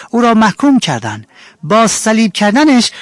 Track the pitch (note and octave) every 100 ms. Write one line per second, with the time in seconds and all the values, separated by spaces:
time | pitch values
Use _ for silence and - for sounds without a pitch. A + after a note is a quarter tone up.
0 | - A#3 A#3+ A3+ G#3+ - C#4+ C4+ - B2
1 | A2 G#2+ A2+ _ - - D#3 G#3+ A3+ -
2 | A3 A3 A3+ - G#3 A3+ D#4 B3+ A3 -